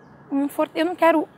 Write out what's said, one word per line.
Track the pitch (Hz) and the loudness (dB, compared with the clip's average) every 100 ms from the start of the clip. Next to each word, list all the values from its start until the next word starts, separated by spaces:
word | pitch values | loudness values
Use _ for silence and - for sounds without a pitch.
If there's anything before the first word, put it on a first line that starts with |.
| - - - | -20 -20 -6
um | 277 285 | -4 -4
for-, | - 311 | -4 -4
eu | - | -2
não | 330 370 | -4 2
quero | 330 320 - | 2 2 -2